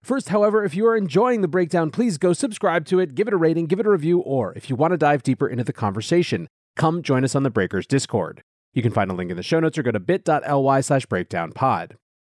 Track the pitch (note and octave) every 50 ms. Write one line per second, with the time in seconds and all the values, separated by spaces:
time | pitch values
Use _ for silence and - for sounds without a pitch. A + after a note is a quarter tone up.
0 | _ - B3+ C4+ - - F3+ G#3+ G#3 G#3+ G#3 A3 G#3 F#3 C#3 F#3 A3 A3+ A3+ A3
1 | G3 E3+ C3+ F#3 A#3 B3+ B3 A3 F#3+ D#3+ D3 F#3 F3+ D#3 F#3 F3 E3 D#3 - -
2 | B3 A#3+ F3 C#3 F#3 F3+ F3 - - B3 G#3+ - - F#3 E3 E3+ D3+ - F#3 F3+
3 | F#3 D#3 B2+ C#3 G#3+ A#3 G#3 F3+ E3 D#3+ D#3+ E3 E3+ D3+ F#3 F#3+ A3+ G#3+ G#3 E3
4 | C#3+ E3 F3 F3 - - C3+ C3 A2 F2+ - - - - C3+ A2+ D3+ E3 F3+ D3+
5 | D3+ D3 D3 C#3 - C#3 C3 - C#3 - B2+ A#2+ A#2+ - - - A#2 G#2 F#2+ A2+
6 | G#2 - E3+ F3 F3 - - F2+ E2 - _ _ _ _ _ - D#3+ D#3+ E3 F3
7 | D3+ - C3+ B2+ C3+ C3 - C#3+ C3+ C3 G#2+ A2 F#2 F2+ - F#2+ E2+ _ C#3 C#3
8 | - - - A2 E2+ D#2 - - _ _ _ _ _ _ _ C3 A2 A#2+ G#2+ A2+
9 | G2+ F#2 F#2+ F2 F#2 F2+ F2+ F2 F2+ - E3 E3 D#3+ D#3+ - D#3+ B2 A#2+ A2 G#2
10 | F2 E3+ F3+ G3 _ - D3+ C#3 - - D3 C#3 C3+ C3+ C3+ C3+ C3+ - C#3+ C3+
11 | - _ G#2+ F#2 F2 _ - F2 E2+ D#2+ - - C3+ C3 B2+ E2+ E2+ - - _
12 | _ _ _ _ _